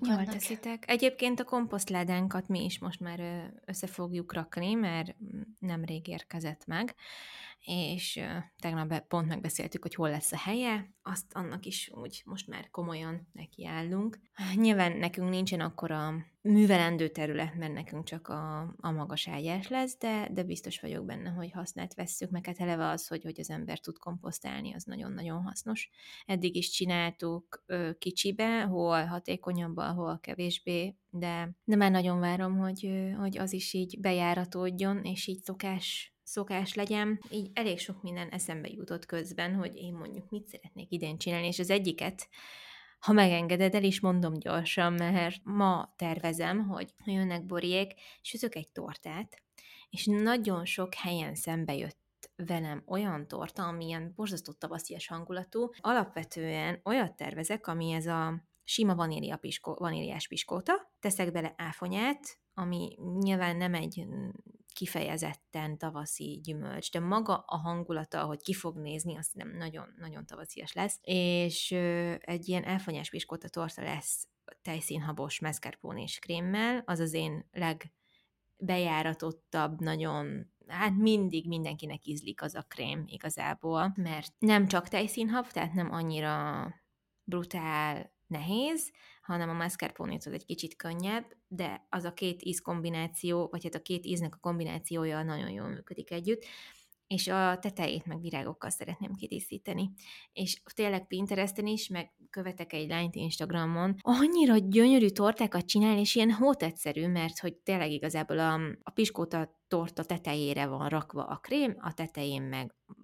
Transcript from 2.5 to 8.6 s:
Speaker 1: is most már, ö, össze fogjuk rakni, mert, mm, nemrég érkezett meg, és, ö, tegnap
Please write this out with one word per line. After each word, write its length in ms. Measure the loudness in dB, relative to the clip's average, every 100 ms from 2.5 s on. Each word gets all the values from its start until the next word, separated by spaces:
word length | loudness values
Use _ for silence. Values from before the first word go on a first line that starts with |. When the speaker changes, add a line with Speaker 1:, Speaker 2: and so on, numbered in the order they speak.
| 0
Speaker 1:
is 160 | 0 -2
most 200 | -6 -6
már, 200 | -8 -6
ö, 240 | -6 -6 -8 -12 -10
össze 220 | -6 -6
fogjuk 460 | -4 -4 -4 -4
rakni, 400 | -4 -4 -2 0
mert, 420 | 2 2 0 -4 -8
mm, 180 | -10 -10 -10 -6
nemrég 480 | -4 -2 -4 -6 -6
érkezett 580 | -8 -8 -6 -6 -8 -4
meg, 300 | -2 -2 -6 -16 -16 -16 -16 -16 -16
és, 560 | -4 -2 0 -2 -4 -4
ö, 220 | -4 -6 -8
tegnap 300 | _